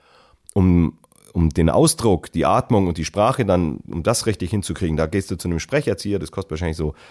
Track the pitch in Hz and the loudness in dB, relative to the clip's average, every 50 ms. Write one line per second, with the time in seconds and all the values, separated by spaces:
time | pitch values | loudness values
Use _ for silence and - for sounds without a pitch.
0 | _ _ _ _ _ _ _ _ _ - _ 101 92 92 87 87 82 73 - _ | _ _ _ _ _ _ _ _ _ -4 _ 2 4 6 6 6 4 2 -2 _
1 | _ _ _ _ _ _ _ 87 82 80 - - 82 80 - 113 151 160 - - | _ _ _ _ _ _ _ 0 0 2 2 4 2 4 4 4 4 4 2 2
2 | 117 117 95 82 - - - 85 73 76 95 120 127 - 123 104 95 90 82 78 | 2 2 2 2 -2 -4 -4 -2 0 2 2 0 0 2 0 2 2 0 -2 -4
3 | 80 - - 101 104 117 131 - 123 98 92 90 87 78 62 - - - - 82 | -6 -6 -2 0 2 2 2 0 0 2 2 2 2 0 -2 -6 -10 -10 -10 -4
4 | 82 110 120 - - 113 101 - 95 87 - 104 95 - 85 - 98 82 78 76 | -2 -2 -2 0 0 -2 -4 -4 -4 -4 -4 -4 -4 -4 -6 -4 -2 -2 0 -2
5 | 80 78 78 101 95 - 95 82 - 87 85 82 - - - 147 147 - 101 - | -2 -2 -2 -4 -4 -4 -8 -6 -4 -4 -4 -4 -4 -2 -4 -2 -2 -2 -4 -4
6 | - 101 101 95 80 76 - - 92 - 78 78 87 82 80 82 80 76 - - | -4 -4 -4 -4 -6 -8 -10 -10 -10 -8 -8 -6 -4 -4 -4 -4 -4 -6 -6 -8
7 | - - | -16 -20